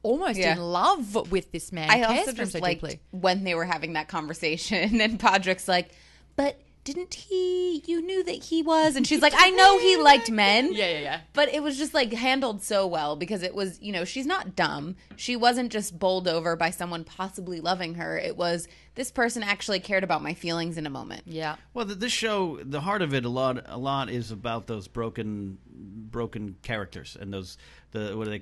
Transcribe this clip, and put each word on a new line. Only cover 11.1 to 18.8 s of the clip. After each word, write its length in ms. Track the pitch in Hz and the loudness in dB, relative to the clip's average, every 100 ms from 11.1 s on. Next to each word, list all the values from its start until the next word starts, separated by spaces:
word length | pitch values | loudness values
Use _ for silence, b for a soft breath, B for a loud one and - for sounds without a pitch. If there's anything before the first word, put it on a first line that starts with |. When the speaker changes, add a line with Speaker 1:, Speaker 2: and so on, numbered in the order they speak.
| 160 - | -6 -4
Speaker 2:
But 180 | - 294 | 2 2
it 120 | 302 | 2
was 160 | 294 269 | -2 -4
just, 160 | 302 302 | -2 0
like, 180 | 240 | 0
handled 480 | 226 262 269 262 208 | 0 0 0 -2 -4
so 240 | - 208 190 | -2 0 0
well 300 | 165 147 170 | 0 -2 -4
because 260 | 180 208 | -4 -4
it 140 | 180 196 | -4 -4
was, 260 | 190 165 | -6 -6
you 100 | 202 | -8
know, 140 | 185 185 | -6 -4
she's 220 | 269 269 | -4 -4
not 280 | 381 185 185 | -4 -4 -2
dumb. 400 | 160 147 156 185 B - | -2 -2 -8 -12 B -12
She 200 | - 247 | -6 2
wasn't 360 | 240 247 240 | 4 4 -2
just 260 | 214 202 170 | -4 -8 -2
bowled 300 | 185 185 180 | 0 0 0
over 280 | 165 165 165 | 0 0 0
by 140 | 165 | -2
someone 340 | - 175 170 | -2 -8 -8
possibly 560 | 165 - 190 - 180 170 | -10 -8 -8 -8 -10 -6
loving 360 | 165 185 170 165 | -2 -2 -4 -6
her. 240 | 165 160 | -6 -4
It 180 | - 170 | -6 -2
was, 300 | 175 170 - b | -2 -2 -6 b